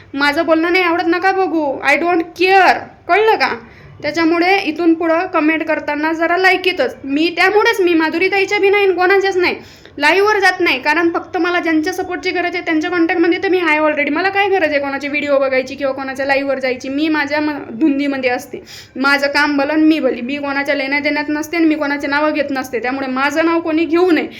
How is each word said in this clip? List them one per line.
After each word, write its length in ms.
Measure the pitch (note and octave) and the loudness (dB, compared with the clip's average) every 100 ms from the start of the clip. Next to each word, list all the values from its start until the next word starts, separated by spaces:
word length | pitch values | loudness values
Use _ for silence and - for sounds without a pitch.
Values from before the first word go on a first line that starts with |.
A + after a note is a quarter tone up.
| - | -12
माझं 320 | C#4 C#4+ C#4+ D#4+ | -2 0 0 2
बोलणं 260 | D#4+ E4+ | 2 2
नाही 120 | F4+ | 2
आवडत 200 | F4 E4+ E4+ | 2 0 0
नका 260 | F4 F#4+ | 0 0
बघू, 460 | F#4+ F#4 D#4+ D4 - C4+ | 0 0 0 -2 -2 0
I 40 | |
don't 300 | D4 E4+ F4 E4+ - | 0 2 0 -2 -2
care, 380 | F#4 F#4+ E4+ A#3 - - - | 4 6 6 2 -4 -16 0
कळलं 260 | F#4 A4 | 2 4
का? 240 | G#4 C4 A#3 - - - - | 2 0 -4 -10 -20 -20 -10
त्याच्यामुळे 560 | D4 D4+ E4 E4+ F4 G4 | -6 0 0 2 2 0
इथून 360 | D4 D#4 E4+ | -2 0 0
पुढं 320 | E4 E4+ D#4+ F#4 | 2 0 0 0
कमेंट 380 | E4+ D4+ D#4+ | 0 0 0
करताना 480 | D#4+ D4+ D4 D4 D#4 | -2 -4 -4 -4 -2
जरा 240 | D#4+ E4 F4 | -2 0 2
लायकीतच, 600 | F#4 F#4+ F#4 F4+ B3 - | 2 2 0 0 -2 -4
मी 280 | C4+ C#4 E4+ E4+ | -4 -2 0 2
त्यामुळेच 440 | F#4+ G#4 A4+ A4 | 2 4 2 2
मी 140 | F4 | 2
माधुरीताईच्या 640 | E4 D#4 E4 F#4 G4 F#4+ G#4 | 2 0 0 0 0 0 2
बी 120 | G4 | 2
नाही 140 | G4+ | 4
आणि 100 | G4 | 2
कोणाच्याच 420 | F4 F4+ G4 F#4+ F#4 | 2 2 2 2 0
नाही, 200 | E4+ A3 - - - - | 0 -2 -10 -20 -20 -2
लाईव्हवर 400 | D4 F4+ G#4 G#4+ | 0 2 2 4
जात 220 | F#4 F4+ | 2 2
नाही, 220 | F4 C4 | 0 0
कारण 280 | D4 D#4 E4+ | 0 2 0
फक्त 240 | E4+ D#4+ - | -2 -4 -2
मला 240 | F4 F4 | 0 0
ज्यांच्या 320 | E4 D#4 E4+ | 0 0 0
सपोर्टची 380 | F#4 F4+ F4+ F#4 | -4 -6 -4 -4
गरज 260 | F4+ F4 F4 | -2 -2 -4
आहे 40 | |
त्यांच्या 300 | E4+ D#4 F4 | -2 -2 0
कॉन्टॅक्टमध्ये 480 | F4 E4 F4+ E4+ F4+ | 0 0 2 2 2
तर 60 | G4 | 0
मी 100 | F#4 | 0
आहे 200 | E4+ D4+ | 2 2
already. 320 | D#4 D4+ C#4+ | 2 0 -2
मला 180 | D4+ F#4 | -2 -2
काय 200 | G4 G4+ | 0 0
गरज 200 | F#4+ D#4 | 2 2
आहे 100 | C#4+ | 0
कोणाची 300 | C#4 C4+ C#4+ | -2 -4 -4
व्हिडिओ 300 | D4 C#4+ C#4 | -4 0 0
बघायची 360 | C4+ C4 C4 | 2 0 -2
किंवा 180 | C#4 C#4 | -4 -4
कोणाच्या 340 | C4+ C4+ C4 C4+ | -4 -8 -6 -2
लाईव्हवर 320 | C#4 C#4 C4 | 0 0 -2
जायची? 300 | B3+ B3+ C4+ | -2 -4 -6
मी 200 | C#4 D#4 | -4 0
माझ्या 320 | D4+ C#4 D4 | 0 0 -2
म-, 180 | D4+ C#4+ - | -2 -4 -10
धुंदीमध्ये 600 | A3+ D#4+ C#4 C#4+ C4+ B3+ | -2 0 2 -2 -2 -2
असते, 280 | B3 - - - - - C4 | -2 -6 -14 -16 -20 -16 -2
माझं 300 | C#4 C#4+ C#4+ | 0 2 2
काम 300 | C#4+ D4 C#4+ | 0 0 0
भलं 160 | C#4 | 0
आणि 100 | D#4 | 2
मी 180 | D#4 D#4 | 4 4
भली, 200 | C4 A#3 | 0 -2
मी 160 | A#3+ C#4+ | -6 -6
कोणाच्या 380 | C#4 C#4 C#4+ | -4 -4 -2
लेण्या 240 | C#4 C4+ D4 | -2 -2 -2
देण्यात 260 | D4 D4 D4 | 0 -2 -2
नसते 280 | D4+ D4+ E4+ | -4 -4 0
आणि 100 | D#4+ | 2
मी 80 | |
कोणाचे 320 | D4+ C#4+ C#4+ C#4+ | 2 -2 -4 -2
नावं 240 | C#4+ D4+ | 0 0
घेत 140 | D4+ C#4 | 0 -2
नसते, 280 | C4+ - A#3 | -4 -4 -4
त्यामुळे 280 | B3 C4+ C4 | -4 -4 -4
माझं 380 | B3+ C#4 D4 | -2 -2 0
नाव 160 | E4 E4 | 2 0
कोणी 240 | E4 D#4 | 0 -2
घेऊ 260 | E4 E4+ F#4 | 0 2 2
नये. 180 | D4+ - - | 2 -2 -10